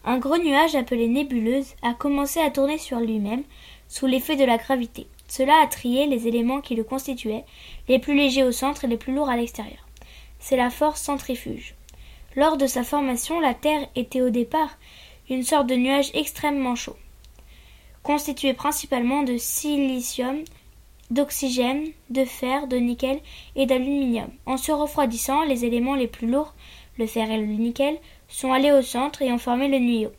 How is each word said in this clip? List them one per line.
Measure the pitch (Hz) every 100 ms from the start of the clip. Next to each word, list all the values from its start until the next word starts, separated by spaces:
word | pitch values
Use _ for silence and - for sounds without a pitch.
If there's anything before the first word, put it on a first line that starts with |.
Un | - 254
gros | 262 339
nuage | 330 277 320
appelé | 294 240 240 233
nébuleuse | 254 285 247 220 262 269 -
a | 240
commencé | 240 285 285 285 330
à | 302
tourner | 277 277 311
sur | - 240
lui-même | 226 220 202 240 294 - - - -
sous | - 269
l'effet | 262 262
de | 294
la | 254 233
gravité. | 233 262 233 - - - -
Cela | - 262 311
a | 320
trié | - 247 254 294
les | 247 233
éléments | 233 233 277
qui | -
le | 226
constituaient, | 220 269 277 247 220 220 - - - - -
les | 254
plus | 294 285
légers | 285 262
au | 254
centre | 240 262 285
et | 254
les | 233
plus | -
lourds | 269 285
à | 240
l'extérieur. | 233 - 208 - - - - - - -
C'est | - 262
la | 247
force | 240 302 302
centrifuge. | - 277 - 247 233 - - - - - - - -
Lors | 262 302 311
de | 269
sa | 254
formation, | 240 294 269 240 - 339
la | 294
Terre | 240 302 302 285
était | - 240 254
au | 254
départ | 233 233 311 302 - - - - - -
une | 254
sorte | 247 302 247
de | 254
nuage | 254 277 277
extrêmement | - 285 - 302 285 254
chaud, | 240 - - - - - - - - - - - -
constitué | - 294 294 262 277
principalement | 254 285 311 - 254 240 285
de | 269 240
silicium, | - - 294 294 269 254 240 - 247 285 320 - - - - - -
d'oxygène, | 240 285 - 269 247 247 277 311 - -
de | 254
fer, | 262 - 254 269 277
de | 247
nickel | 240 240 262 277 - - -
et | - 262
d'aluminium. | 254 254 285 262 233 - - -
En | 262
se | -
refroidissant, | 294 302 311 262 226 - 285
les | 320 247
éléments | 240 240 247
les | 277 247
plus | - 226
lourds, | 269 302 - - - - -
le | 220
fer | 226 220
et | 220
le | 214
nickel, | 214 233 240 277 311 - - _
sont | - 262
allés | 262 285
au | 285
centre | 240 240 285 -
et | 269
ont | 240
formé | - 240 277
le | 269
noyau. | 240 233 214